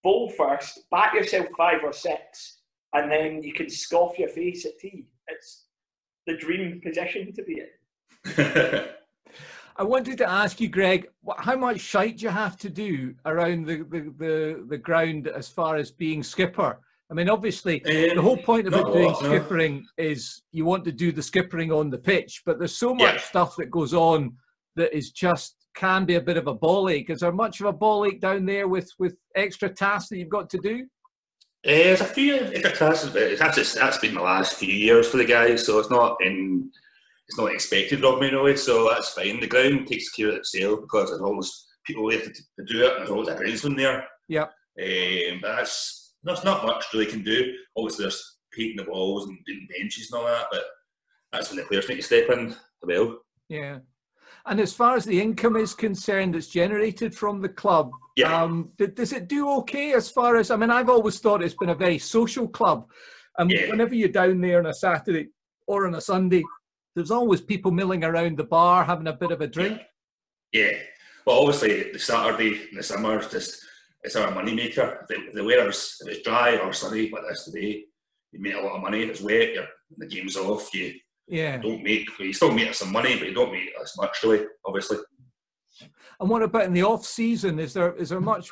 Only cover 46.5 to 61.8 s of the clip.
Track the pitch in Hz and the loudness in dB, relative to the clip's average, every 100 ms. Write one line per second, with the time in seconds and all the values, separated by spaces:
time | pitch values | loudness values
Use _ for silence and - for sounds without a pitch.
46.5 | 185 113 117 - 110 107 110 101 117 127 | 0 -2 -4 -4 -2 -2 -4 0 0 0
47.5 | - - - 110 101 95 - - _ _ | -4 -10 -8 -6 -6 -6 -8 -14 _ _
48.5 | - 113 98 92 92 95 98 98 92 - | -8 -8 -6 -8 -4 -2 -2 -8 -14 -16
49.5 | 98 92 90 104 117 113 120 120 117 120 | -16 -14 -10 -10 -10 -10 -6 -2 -2 -4
50.5 | - - - _ _ _ _ _ - - | -6 -8 -16 _ _ _ _ _ -8 -8
51.5 | - - 98 - 82 - 117 156 120 113 | -10 -2 -2 -2 -6 4 4 4 0 -2
52.5 | - _ _ 87 87 113 113 _ _ _ | -10 _ _ -2 0 0 -2 _ _ _
53.5 | 151 143 139 _ _ _ _ _ - - | -12 -10 -14 _ _ _ _ _ -18 -4
54.5 | 202 190 - 240 254 208 180 220 - 220 | 0 0 2 2 2 2 0 2 0 0
55.5 | 220 220 - 220 185 - 196 190 165 156 | 2 -2 -2 -4 -2 -2 0 0 -2 -4
56.5 | 175 180 208 220 - 233 - 208 202 190 | 0 0 2 0 -2 -6 -2 -4 -4 -8
57.5 | - 208 170 131 - - - - 165 165 | -2 4 4 2 -6 -6 0 2 2 0
58.5 | 170 160 - 202 202 233 262 175 294 285 | -2 -6 -4 -4 -2 -4 -4 -4 -2 0
59.5 | 277 - 285 294 254 - 262 240 233 208 | 0 -2 -6 0 0 0 2 4 4 2
60.5 | 220 226 240 247 240 214 - 220 208 170 | 2 4 4 6 4 4 0 2 4 0
61.5 | - 180 165 | -2 -2 2